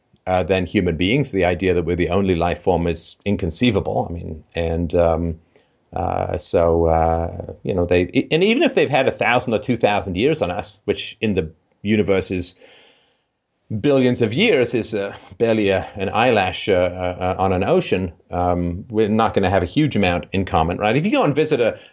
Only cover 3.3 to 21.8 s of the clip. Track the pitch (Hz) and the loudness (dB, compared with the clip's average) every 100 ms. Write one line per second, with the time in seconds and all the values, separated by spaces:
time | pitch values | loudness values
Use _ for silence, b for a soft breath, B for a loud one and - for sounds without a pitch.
3.3 | 101 87 - 123 98 78 120 98 85 87 | -4 -4 0 0 0 -2 -4 -6 -8 -10
4.3 | 78 - 87 82 82 85 87 85 80 85 | -14 -10 -6 -2 -2 0 2 2 2 -2
5.3 | 82 b b b b _ 87 87 90 90 | -6 b b b b _ -6 -4 -4 -4
6.3 | 87 - 92 82 85 82 80 82 82 85 | -2 0 2 4 4 4 4 2 0 -4
7.3 | 90 - - - 92 85 90 87 135 - | -8 -12 -10 -4 -2 2 2 2 -2 0
8.3 | 160 202 247 311 196 123 135 120 - 110 | 2 2 2 2 2 2 2 0 0 0
9.3 | 123 120 107 - 117 104 101 95 90 139 | 0 0 -2 -2 0 0 0 -2 0 0
10.3 | 160 87 92 - - - - - - 110 | 0 -2 -4 -8 -6 -4 -4 -8 -6 -2
11.3 | 92 80 - _ _ 101 107 92 95 - | -2 -4 -8 _ _ 0 2 2 0 0
12.3 | 92 - - b b b b b b b | 0 -2 -4 b b b b b b b
13.3 | _ _ _ - 107 143 139 123 123 110 | _ _ _ -10 -2 2 4 2 2 0
14.3 | 127 226 143 117 117 101 107 98 - B | 2 2 2 2 -2 -2 -4 -6 -10 B
15.3 | - 113 113 98 92 - 101 95 104 127 | -2 0 2 2 0 -2 -6 -4 2 2
16.3 | 107 92 - - 90 90 90 90 90 92 | 2 0 -2 0 2 2 -2 -6 -4 -4
17.3 | 95 95 92 98 180 - 95 90 - - | 0 0 0 2 0 0 -2 -4 -10 -8
18.3 | 90 90 87 87 90 107 107 104 110 110 | -2 0 0 -2 -6 -4 -2 2 2 2
19.3 | 107 92 98 87 147 151 104 92 87 - | 2 2 2 0 0 0 2 0 0 -2
20.3 | 95 90 87 80 - 104 131 196 285 175 | -4 0 0 0 0 0 0 0 0 2
21.3 | 143 156 135 123 B | 0 0 0 0 B